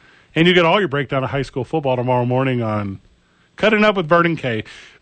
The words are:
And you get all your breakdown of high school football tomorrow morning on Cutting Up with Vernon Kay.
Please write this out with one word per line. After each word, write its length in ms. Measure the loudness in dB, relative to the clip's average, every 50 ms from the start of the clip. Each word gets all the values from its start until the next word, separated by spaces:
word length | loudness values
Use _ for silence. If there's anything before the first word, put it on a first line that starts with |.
| _ _ _ _ _ _ -2
And 120 | 2 2
you 80 | 4 4
get 100 | 4 4
all 140 | 4 2 2
your 100 | 0 -2
breakdown 340 | -2 -4 -4 -2 -4 -4 -2
of 60 | -2
high 120 | -4 -4
school 220 | -6 -6 -6 -8 -6
football 320 | -6 -4 -4 -2 -2 -2
tomorrow 280 | -2 0 0 0 0 0
morning 380 | 0 0 0 0 0 -2 -2
on 380 | -2 -2 -4 -4 -4 -6 -10 -12 _ _ _ _ _ _ _ _ _ _ _
Cutting 280 | -2 0 2 2 4 4
Up 120 | 2 2
with 120 | 0 0 2
Vernon 280 | 2 4 4 2 0
Kay. 280 | -2 -4 -4 -4 -6 -6 -10 -16 -20 -20 -20 -20 _